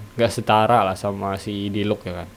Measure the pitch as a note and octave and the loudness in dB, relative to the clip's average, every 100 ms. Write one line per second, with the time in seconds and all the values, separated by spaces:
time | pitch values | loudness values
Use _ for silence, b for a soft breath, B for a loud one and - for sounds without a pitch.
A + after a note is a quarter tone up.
0 | G#2 - A#2 - A2 A2 A2 A#2+ F#2+ F#2+ | -8 0 0 0 2 4 6 4 2 0
1 | G#2 G2 G2 G2 G#2+ G2+ G2+ G2+ G2+ G#2 | -4 -4 -4 -6 -6 -6 -4 -2 0 -2
2 | F#2 F2 F2+ | -4 -10 -10